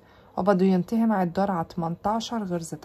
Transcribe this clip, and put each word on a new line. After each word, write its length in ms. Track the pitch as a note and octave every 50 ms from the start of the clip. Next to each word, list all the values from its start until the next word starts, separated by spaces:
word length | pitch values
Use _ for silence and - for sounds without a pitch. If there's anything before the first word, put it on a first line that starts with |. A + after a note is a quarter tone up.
| - - - - - - - -
وبده 280 | F#3 G3 G3+ F3+ F#3+
ينتهي 400 | F#3+ F#3+ F3+ F3 - A#3 A3+ A3+
مع 180 | A3+ G#3+ F#3+ F#3
الدور 280 | F3 E3 F#3+ G3 G3+
على 140 | F#3+ E3 E3
تمنتاشر 800 | E3 - - E3 E3 E3+ - - G3+ G#3+ A3+ A3+ - B3 A3+ G#3
غرزة 360 | F#3 F3 E3+ E3 D#3+ - - -